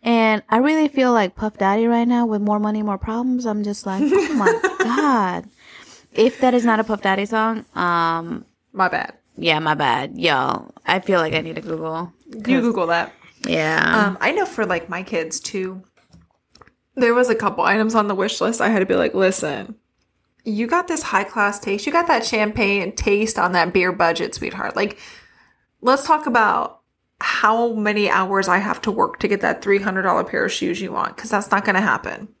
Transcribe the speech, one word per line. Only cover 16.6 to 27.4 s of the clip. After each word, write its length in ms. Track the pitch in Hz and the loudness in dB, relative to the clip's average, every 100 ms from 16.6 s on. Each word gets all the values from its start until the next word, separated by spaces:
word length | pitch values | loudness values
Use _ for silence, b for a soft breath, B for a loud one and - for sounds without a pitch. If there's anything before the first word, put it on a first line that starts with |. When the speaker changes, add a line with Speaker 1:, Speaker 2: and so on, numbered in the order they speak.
| - _ _ - | -20 _ _ 0
Speaker 2:
there 140 | 240 | 2
was 140 | 240 247 | 4 4
a 40 | |
couple 300 | 220 208 208 | 2 0 0
items 300 | - 202 220 | 2 2 2
on 140 | 226 208 | 2 0
the 60 | |
wish 260 | 196 196 - | 0 -2 0
list 200 | 220 233 | -2 0
I 80 | 196 | 2
had 100 | 220 | 2
to 60 | 190 | 2
be 80 | |
like, 200 | 190 165 | 2 0
"Listen, 600 | - 190 190 156 143 - 220 _ _ _ _ _ _ | 2 2 0 -4 -6 -10 -16 _ _ _ _ _ _
you 220 | - 208 233 | -6 -4 0
got 220 | 339 359 | 0 0
this 140 | 311 | -4
high-class 560 | - 196 196 - 202 208 | 0 -2 -2 -2 -2 -2
taste. 260 | - 202 302 | -4 -4 0
You 60 | |
got 140 | 330 339 | 0 2
that 180 | 226 | 0
champagne 680 | 226 226 208 214 202 202 180 | 0 -2 -2 0 0 0 -2
taste 440 | - - 202 220 214 | -4 0 2 2 0
on 140 | 180 | 2
that 200 | 180 165 | 2 2
beer 200 | 185 180 | 2 0
budget, 420 | 185 170 165 - | 2 0 0 -4
sweetheart. 420 | - - - - - | -6 -8 -8 -8 -4
Like, 220 | 208 - B B B B B B B _ | -4 -6 B B B B B B B _
let's 240 | 240 269 - | 0 2 4
talk 200 | 311 302 | 2 2
about 540 | 233 208 185 - - _ _ _ _ | 2 2 2 -2 -10 _ _ _ _
how 520 | - - | -4 2